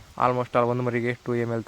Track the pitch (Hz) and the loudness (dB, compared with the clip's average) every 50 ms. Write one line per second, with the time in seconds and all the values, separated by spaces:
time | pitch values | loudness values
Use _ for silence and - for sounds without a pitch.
0 | - - - - 120 127 127 123 123 - - 123 120 120 120 123 123 120 117 120 | -18 -10 -2 0 2 2 2 0 -2 0 2 2 2 2 2 0 0 0 0 0
1 | 117 120 120 - - 123 120 120 117 117 117 113 107 | 0 -2 -4 -4 -4 -4 -2 -2 0 -2 -2 -4 -2